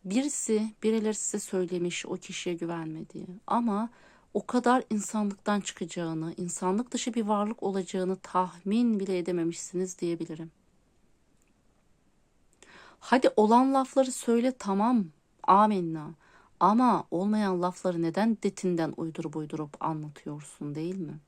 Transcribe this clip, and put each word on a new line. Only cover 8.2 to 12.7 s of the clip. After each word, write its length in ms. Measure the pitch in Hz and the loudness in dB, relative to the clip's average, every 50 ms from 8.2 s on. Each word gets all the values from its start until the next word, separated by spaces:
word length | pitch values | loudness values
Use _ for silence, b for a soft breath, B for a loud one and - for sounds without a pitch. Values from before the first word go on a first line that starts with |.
| - - - 185 185 175 175 175 - 196 208 233 247 233 220 202 | -8 -2 0 0 0 0 -4 -8 -4 0 2 2 4 4 2 0
bile 180 | 196 190 190 180 | 0 -2 -2 -2
edememişsiniz 800 | 170 190 180 175 165 165 170 - - - - 175 190 185 - - | 0 0 0 0 0 -2 -2 -6 -12 -8 -4 -4 -4 -4 -6 -6
diyebilirim. 520 | - 170 170 165 170 - 160 160 165 165 _ _ _ _ _ _ _ _ _ _ _ _ _ _ _ _ _ _ _ _ _ _ _ _ _ _ _ _ _ _ _ _ _ _ _ _ _ _ _ _ _ _ B B | -4 -4 -4 -4 -6 -10 -8 -12 -12 -14 _ _ _ _ _ _ _ _ _ _ _ _ _ _ _ _ _ _ _ _ _ _ _ _ _ _ _ _ _ _ _ _ _ _ _ _ _ _ _ _ _ _ B B